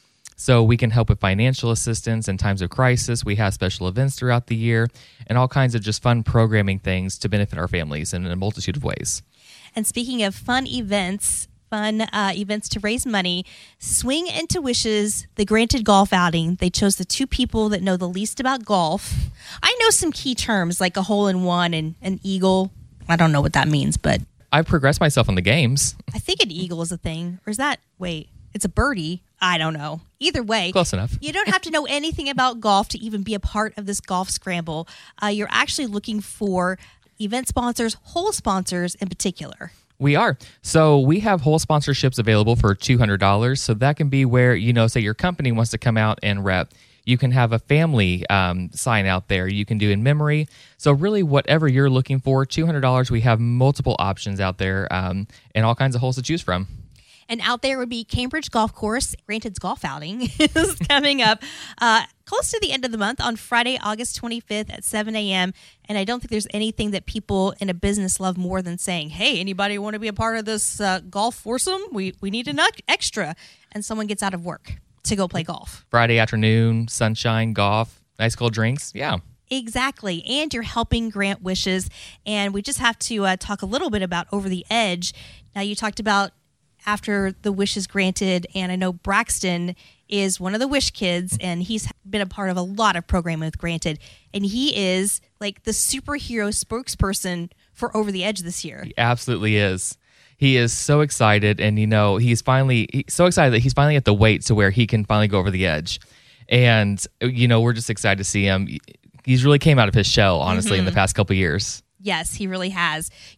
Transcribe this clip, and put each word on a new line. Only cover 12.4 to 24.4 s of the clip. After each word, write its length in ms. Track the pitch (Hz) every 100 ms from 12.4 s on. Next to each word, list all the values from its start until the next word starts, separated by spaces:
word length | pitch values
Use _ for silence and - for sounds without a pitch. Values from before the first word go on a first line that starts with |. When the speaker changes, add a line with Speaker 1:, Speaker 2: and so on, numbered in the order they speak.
| 202 214 -
Speaker 2:
to 120 | 220
raise 240 | 208 240 262
money, 400 | 208 180 175 185 - - _
Swing 480 | - - 240 294 349
Into 320 | - 330 370
Wishes, 640 | 277 240 226 214 208 - - -
the 100 | 202
Granted 400 | 214 226 277 214
Golf 260 | 196 196
Outing. 440 | 185 175 165 165 180
They 140 | 180
chose 280 | - 202 -
the 80 | 185
two 200 | - 269
people 420 | - 247 226 214
that 120 | 208
know 140 | 190 185
the 140 | 175
least 320 | 180 214 -
about 240 | 262 262 214
golf. 480 | 202 160 185 - - - - - -
I 140 | - 494
know 80 | 453
some 220 | - 339
key 240 | - 277 240
terms 460 | - 208 170 175
like 160 | 185 196
a 40 |
hole 240 | 190 208 202
in 140 | 185
one 300 | 180 175 175
and 220 | 165 156 165
an 180 | 185 190
eagle. 480 | 196 190 190 190 190 - - - -
I 80 | 170
don't 160 | 165
know 80 | 147
what 120 | 143
that 160 | - 143
means, 260 | 151 135 156
but 240 | - - - _